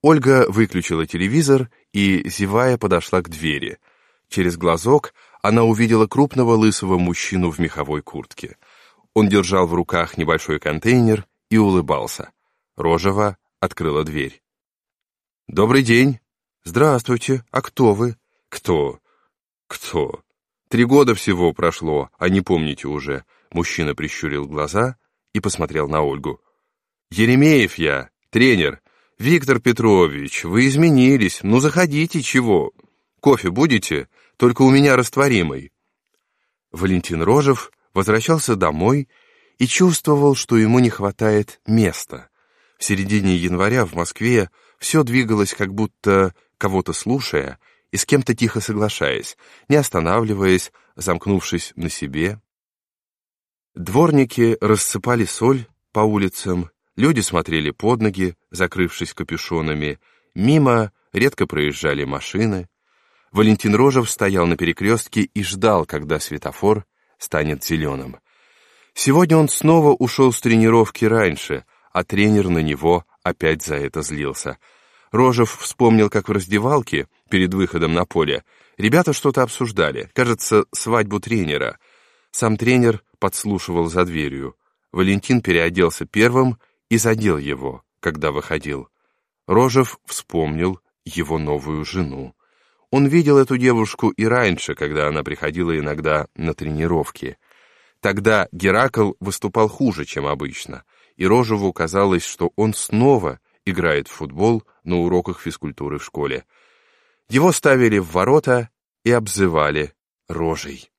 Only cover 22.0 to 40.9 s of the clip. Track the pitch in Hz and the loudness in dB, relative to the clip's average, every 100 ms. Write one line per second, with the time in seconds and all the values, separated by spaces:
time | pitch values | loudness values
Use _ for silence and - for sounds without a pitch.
22 | 67 _ 90 95 92 87 78 69 69 73 | -4 _ 0 0 0 -2 -2 -6 -8 -8
23 | 71 67 _ _ _ 85 85 - 76 69 | -8 -10 _ _ _ -6 -6 -4 -6 -4
24 | 76 - 78 73 71 73 73 92 123 127 | -8 -8 -8 -8 -8 -8 -4 -2 -4 -6
25 | _ _ _ 107 98 - 80 78 73 78 | _ _ _ -6 -6 -6 -6 -4 -2 -2
26 | 73 69 71 67 _ _ _ _ _ _ | -2 -4 -10 -12 _ _ _ _ _ _
27 | _ 87 113 127 147 151 98 - 80 69 | _ 0 2 4 4 4 2 0 -2 -2
28 | 64 _ _ 110 127 107 73 64 _ _ | -8 _ _ 2 4 4 0 -4 _ _
29 | _ _ 120 170 135 123 123 113 113 95 | _ _ 0 0 2 0 0 2 4 4
30 | 85 71 71 - 85 101 131 135 165 139 | 4 0 -8 -8 -2 0 2 4 4 6
31 | 127 135 98 - 98 120 147 156 175 143 | 6 4 2 -2 0 2 2 0 0 0
32 | 165 165 131 135 120 90 65 _ _ _ | -2 -4 -2 -2 2 0 0 _ _ _
33 | _ _ 139 123 92 95 156 117 - 73 | _ _ 2 2 0 0 2 0 -2 -6
34 | 64 _ _ _ 123 120 135 135 143 127 | -8 _ _ _ 0 4 6 6 6 4
35 | 123 131 139 113 82 67 67 _ _ _ | 0 0 0 2 -2 -6 -14 _ _ _
36 | _ _ _ _ _ _ _ 82 95 90 | _ _ _ _ _ _ _ -6 -2 -2
37 | - 85 82 131 139 127 - _ _ 95 | -2 -2 2 4 4 0 -4 _ _ -4
38 | 95 110 113 160 - 107 87 76 98 143 | 0 0 2 0 0 0 0 2 0 0
39 | 135 _ _ _ _ _ 123 - 185 160 | -2 _ _ _ _ _ -2 2 2 2
40 | - 147 143 131 - 117 110 123 123 | 0 4 4 2 2 2 4 4 2